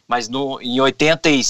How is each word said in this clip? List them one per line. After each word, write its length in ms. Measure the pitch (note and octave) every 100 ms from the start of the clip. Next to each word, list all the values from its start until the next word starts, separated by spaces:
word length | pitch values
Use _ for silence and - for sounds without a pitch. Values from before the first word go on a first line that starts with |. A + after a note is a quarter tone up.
| _
Mas 200 | B2 A2
no, 280 | C3 C#3 C3+
em 180 | B2 B2+
oitenta 480 | C3+ B2+ D3 E3 E3+
e, 140 | C#3 A#2